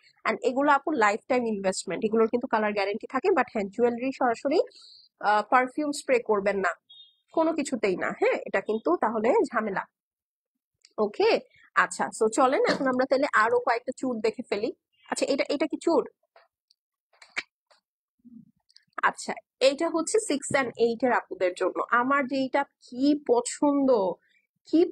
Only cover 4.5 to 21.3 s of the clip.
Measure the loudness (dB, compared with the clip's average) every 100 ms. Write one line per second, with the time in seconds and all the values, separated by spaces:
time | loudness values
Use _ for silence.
4.5 | 0 -2 -10 -20 -20 _ _ 0 0 2
5.5 | 2 2 -2 -4 -4 0 0 2 0 0
6.5 | 0 -2 -4 _ -20 -20 _ _ 0 0
7.5 | 0 -4 -2 -2 -2 -4 0 0 0 -2
8.5 | -4 -2 -2 0 0 0 0 2 2 2
9.5 | -2 -2 -6 -8 _ _ _ _ _ _
10.5 | _ _ _ _ -4 -4 0 2 0 -2
11.5 | _ _ 0 0 -2 -6 0 0 4 2
12.5 | 2 0 0 -2 0 0 0 2 2 2
13.5 | 2 0 -2 -4 -6 -6 0 0 0 -6
14.5 | -4 -4 -6 _ _ -8 -4 0 0 0
15.5 | -2 -2 -2 0 0 0 -10 _ _ _
16.5 | _ _ _ _ _ _ _ -14 -12 -12
17.5 | _ _ _ _ _ _ _ -20 -20 -20
18.5 | _ _ _ _ -4 -4 -4 -8 -10 -14
19.5 | _ 0 2 -2 -2 -2 -2 -2 -4 -2
20.5 | -2 -2 0 -2 0 0 0 -2